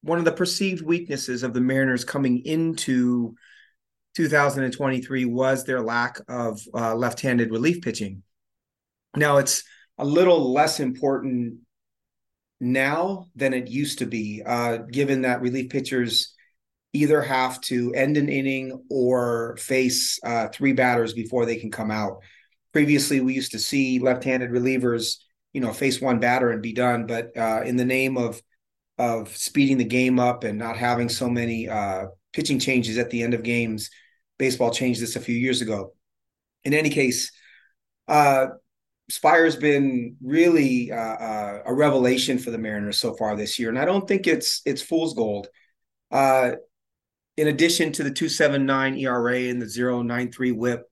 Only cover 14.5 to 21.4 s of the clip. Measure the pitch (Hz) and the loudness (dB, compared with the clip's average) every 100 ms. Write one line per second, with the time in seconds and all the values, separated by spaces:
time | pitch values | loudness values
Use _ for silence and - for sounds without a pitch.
14.5 | 120 120 117 117 123 139 135 127 123 123 | -2 0 -2 -6 -2 0 0 0 0 -2
15.5 | 127 131 139 131 131 120 104 - _ _ | -4 -4 -6 -2 -2 0 -2 -4 _ _
16.5 | _ _ _ _ 143 147 151 120 131 127 | _ _ _ _ 0 4 4 2 0 0
17.5 | 127 - 123 120 131 135 147 139 139 135 | -2 -4 -2 0 0 2 2 0 0 -2
18.5 | 135 131 131 - 139 123 127 120 117 113 | -4 -6 -12 -6 0 2 2 2 -2 -4
19.5 | - - 131 127 - - - - 117 110 | -8 -2 2 2 2 -2 -4 -2 -2 -2
20.5 | - 139 127 127 120 113 110 110 123 | 0 0 4 2 2 0 -4 -4 0